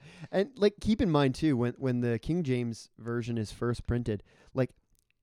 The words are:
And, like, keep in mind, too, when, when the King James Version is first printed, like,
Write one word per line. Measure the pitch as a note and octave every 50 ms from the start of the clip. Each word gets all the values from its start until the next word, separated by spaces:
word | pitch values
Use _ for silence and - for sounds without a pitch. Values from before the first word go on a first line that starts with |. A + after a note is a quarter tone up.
| C#3+ - - - D#3+ -
And, | - F#3 G#3 C#4+ -
like, | G3 G3+ G#3 - -
keep | - G#3+ A3+ A3+
in | C4 F3
mind, | D3+ C#3+ C#3+ C3+ B2+
too, | - D#3 D#3 C3+
when, | A#2 B2 A#2+ -
when | - C3 C3 B2 B2
the | B2 A#2+ A#2 A2
King | - D3+ D#3+ F3+ D#3+
James | C3 B2+ B2 A#2+ A#2 A2 - - - _ -
Version | A2 A#2 A#2 A#2+ A2+ A#2+ A#2 A2+
is | G#2+ -
first | - - A#2+ A#2+ A#2+ - -
printed, | - A#2+ B2 A#2+ A2+ G#2 F#2+ - _ _ _ _ _ -
like, | C3 B2+ - _ _ _ _ _ _ _ _ _ _